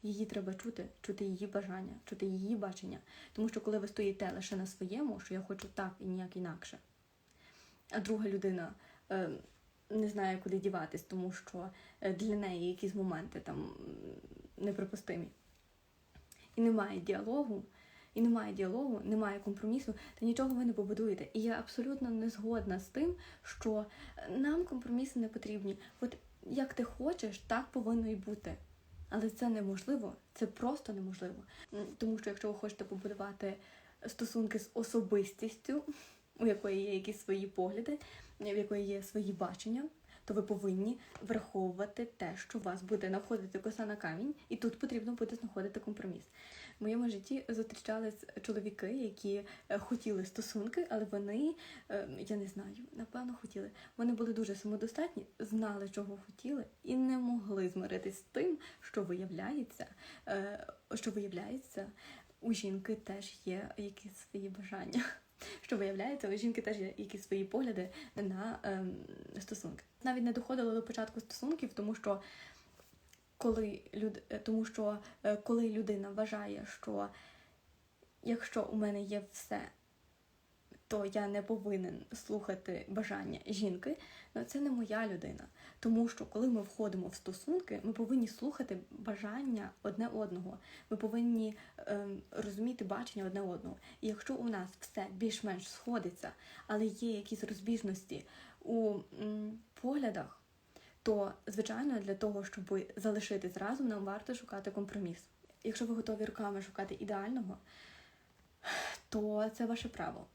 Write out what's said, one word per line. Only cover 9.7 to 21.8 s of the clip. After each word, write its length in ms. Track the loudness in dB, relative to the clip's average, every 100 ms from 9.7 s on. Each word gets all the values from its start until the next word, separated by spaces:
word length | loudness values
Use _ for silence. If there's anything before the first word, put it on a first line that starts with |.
| _ _
не 180 | 2 2
знає, 300 | 2 2 2
куди 160 | 2 2
діватись, 440 | 2 0 -2 -6
тому 300 | -4 -2 -2
що, 380 | -4 -8 -8 -8 -10 -20 -2
е, 120 | 0
для 240 | 2 2 2
неї 320 | 2 0 0
якісь 260 | 2 0
моменти 460 | 2 0 0 -4 -8
там, 220 | -6 -4
м, 120 | -4 -6 -10 -8 -10 -10 -12 -16 -16 -2
неприпустимі. 720 | 0 0 -2 -4 -4 -4 -4 -10 -20 -20 _ _ _ _ _ -20 -20 -20 -10 4
І 40 |
немає 400 | 6 6 4 0
діалогу, 640 | 0 0 2 2 2 0 -4 -14 -20 -20 -8
і 60 | 4
немає 340 | 6 6 4
діалогу, 460 | 0 2 2 2 0
немає 360 | 2 4 4 0
компромісу, 540 | -2 -2 2 2 0 -4 -6 0
то 80 | 2
нічого 280 | 4 4
ви 100 | 6
не 80 | 4
побудуєте. 560 | 4 2 4 2 2 0
І 100 | 2
я 160 | 2 2
абсолютно 520 | -2 -2